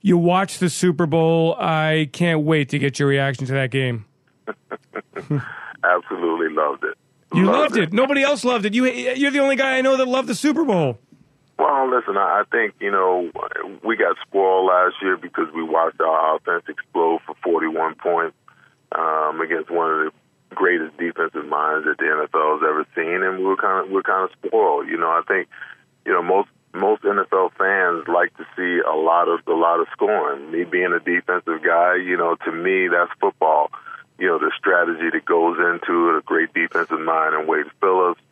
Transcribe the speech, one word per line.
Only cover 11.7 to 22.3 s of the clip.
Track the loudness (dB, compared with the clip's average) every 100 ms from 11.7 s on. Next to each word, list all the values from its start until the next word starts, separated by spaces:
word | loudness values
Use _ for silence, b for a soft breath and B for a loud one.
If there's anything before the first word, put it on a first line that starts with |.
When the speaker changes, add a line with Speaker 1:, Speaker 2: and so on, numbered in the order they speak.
| 2 2
Speaker 2:
listen, | 0 0 0
I, | 2 2
I | 0
think, | 0 -2 -2
you | -2
know, | 2 2 0 -2 -8 -10 -8 -10 -8
we | -4 0
got | 0 0 -2
spoiled | 2 4 4 4
last | 4 4 0
year | -2 -2
because | -4 -6 -4 -4
we |
watched | -2 0 0 0
our | 0 2 2 0
offense | -2 -4 -4
explode | -14 -6 0 0 0 -4
for | -8
forty-one | -2 0 0 -2 -4 -4
points, | -2 0 -2 -6 -20 b b b _
um, | -4 -2 0 -2 -2
against | -2 -4 -2
one | -2 0
of | -2
the | -4 _ _ _ _
greatest | -2 0 0 -2 -6
defensive | -8 -4 -6 -6 -6
minds | -2 0 -2 -2
that | -2
the | 0
N | 0
F | -2